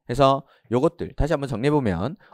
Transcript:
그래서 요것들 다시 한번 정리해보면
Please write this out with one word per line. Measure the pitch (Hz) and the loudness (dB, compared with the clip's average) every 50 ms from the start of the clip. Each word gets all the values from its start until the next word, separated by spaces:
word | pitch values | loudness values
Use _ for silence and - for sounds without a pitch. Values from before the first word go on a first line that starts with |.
| _ | _
그래서 | - 123 123 139 135 139 135 - - _ _ _ _ 110 | -6 0 2 4 4 4 0 -2 -10 _ _ _ _ -2
요것들 | 127 139 170 - - 87 - - | 0 0 0 -2 -4 -8 -10 -4
다시 | - 139 147 165 | -4 -2 0 0
한번 | 143 139 127 | -2 -2 -6
정리해보면 | 123 104 123 147 151 147 131 104 87 82 95 139 190 - - - | -6 -2 0 0 0 2 2 0 -2 -2 -4 -6 -6 -10 -16 -20